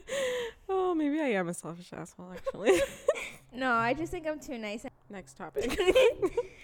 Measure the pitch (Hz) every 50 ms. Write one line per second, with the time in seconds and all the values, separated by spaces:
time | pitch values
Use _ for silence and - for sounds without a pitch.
0 | - - 523 554 539 508 494 494 480 453 - - - - 381 381 370 370 349 311
1 | 302 285 285 320 311 262 214 190 180 170 175 - - 156 170 175 180 - - -
2 | - - - - 180 180 185 175 - - - - - - 381 427 554 - - -
3 | - - - 453 - - - - - - - 247 269 262 233 226 226 233 262 294
4 | 330 320 - 359 320 311 311 302 - - 269 226 220 208 208 220 - 262 - _
5 | - - 202 190 180 - - - 185 156 - - - 254 - - 359 370 - 508
6 | 508 480 605 - 427 339 - 440 - - - -